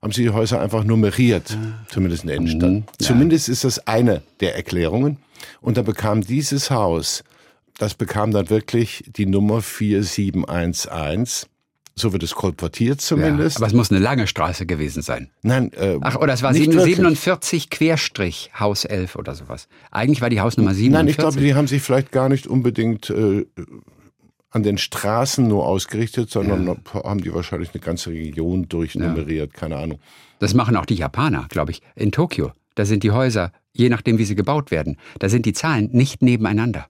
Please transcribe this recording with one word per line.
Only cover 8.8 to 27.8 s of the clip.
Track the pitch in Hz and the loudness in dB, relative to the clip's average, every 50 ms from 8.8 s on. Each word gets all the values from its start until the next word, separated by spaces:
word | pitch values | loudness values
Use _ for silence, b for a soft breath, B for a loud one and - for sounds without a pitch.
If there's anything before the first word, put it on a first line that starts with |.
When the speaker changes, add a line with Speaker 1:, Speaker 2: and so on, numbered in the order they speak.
| 117 104 - - - - | 0 0 -4 -14 -16 -16
Speaker 1:
die | - - 104 | -4 -4 -2
Nummer | 95 95 98 101 104 107 117 | 0 2 2 2 2 2 0
vier | 107 - - - 110 104 104 98 104 | -2 -6 -6 -4 -2 0 2 0 0
sieben | 90 - - 101 98 92 95 80 - | -2 -2 -2 -2 -2 0 -2 -4 -2
eins | - 87 85 87 87 - - - | -2 -2 -2 -2 -4 -4 -8 -8
eins. | - 85 78 73 76 98 120 123 - - - _ _ _ _ _ _ _ _ - _ | -8 -8 -6 -4 -2 -4 -4 -4 -6 -8 -10 _ _ _ _ _ _ _ _ -20 _
So | - - 113 92 | -4 -4 -2 -2
wird | 95 80 | -2 -4
es | 82 - | -4 -6
kolportiert | - - 95 76 - - 80 - - 117 117 139 143 | -2 -2 -2 -2 -2 -8 -8 -4 -2 0 0 0 -2
zumindest. | - - 165 143 151 156 147 147 156 160 147 - | -2 -2 0 2 2 2 2 2 0 0 0 0
Speaker 2:
Ja, | |
aber | 117 110 | -2 2
es | 104 | 4
muss | 120 117 - | 2 4 4
eine | 104 95 | 4 4
lange | 95 117 139 131 110 98 | 4 2 2 0 -2 -2
Straße | - - 76 80 90 - 92 82 | -2 -2 -2 -2 -2 -4 -4 -4
gewesen | 90 76 76 71 65 76 | -4 -4 -4 -4 -4 -8
sein. | 73 - 62 60 67 67 _ _ | -6 -6 -6 -8 -8 -14 _ _
Speaker 1:
Nein, | - 107 127 131 123 - - | 0 0 2 2 0 -2 -2
äh, | - 95 98 90 73 | -2 -2 0 0 0
Speaker 2:
Ach, | - - - 117 | -2 -2 -2 0
oder | 156 147 135 | 0 0 0
es | 120 123 | 0 2
war | 135 127 | 2 4
Speaker 1:
nicht | 165 | 4
Speaker 2:
sieben-, | 151 156 165 | 4 6 6
Speaker 1:
wirklich. | 156 185 170 180 | 6 6 6 4
Speaker 2:
siebenundvierzig | 175 185 175 160 139 - 180 185 170 - - - 165 139 - | 4 4 4 4 2 2 0 -2 0 -2 -2 -2 -2 -4 -4
Querstrich | - - 156 160 165 151 - - _ - 101 87 80 - - - _ - | -2 0 2 2 2 2 0 -4 _ -4 -4 -4 -4 -8 -14 -16 _ -2
Haus | 104 104 101 98 - | -2 -2 0 -2 -4
elf | - 104 95 92 90 - | -4 -4 -4 -4 -6 -8
oder | - - - 71 | -10 -10 -10 -12
sowas. | - 71 - 60 - - b b b b b | -14 -12 -14 -14 -16 -16 b b b b b
Eigentlich | - - 110 131 151 123 | -6 -2 2 2 2 2
war | 120 117 | 2 0
die | 120 104 | 2 2
Hausnummer | 95 117 117 - 107 98 95 | 0 0 2 2 2 2 2
siebenundvierzig. | 95 107 127 139 | 2 4 4 4
Speaker 1:
Nein, | 156 165 - | 6 4 2
ich | 156 147 | 2 2
glaube, | 160 156 147 135 139 | 0 0 2 2 2
die | 143 135 | 4 4
haben | 139 147 135 | 4 2 2
sich | 131 143 | 0 -2
vielleicht | 139 - 131 131 135 - | 0 2 0 0 0 0
gar | - 131 131 135 | 0 0 2 2
nicht | 139 135 - - | 2 0 0 0
unbedingt, | - 131 120 123 110 - 113 113 117 104 - - | 0 2 2 2 0 0 0 0 -2 -2 -4 -4
äh, | 104 104 110 104 98 104 - - _ - 85 - - - _ - _ _ _ - _ _ _ _ _ _ _ _ | -2 0 2 2 2 2 -2 -4 _ -16 -16 -16 -18 -20 _ -20 _ _ _ -20 _ _ _ _ _ _ _ _
an | _ 120 104 | _ 0 2
den | 104 104 98 | 2 0 0
Straßen | - - - - - 101 107 117 131 131 - - 131 113 | -4 -6 -6 -4 -2 0 0 0 0 0 0 2 2 2
nur | 107 101 73 | 4 2 2
ausgerichtet, | 64 92 95 - - - 107 113 113 - - 117 104 | 0 0 -2 -2 -4 -4 -4 -4 -4 -2 -4 -4 -2
sondern | - 113 98 101 101 92 92 90 | -2 -2 0 0 0 0 0 -2
Speaker 2:
Ja. | 90 - - - - 104 - | -4 -6 -10 -10 -10 -8 -6
Speaker 1:
haben | - 101 101 | -4 -4 -4
die | 90 87 82 | -4 -4 -6
wahrscheinlich | 85 90 - - 80 87 85 - | -6 -6 -6 -6 -8 -8 -8 -10
eine | - | -10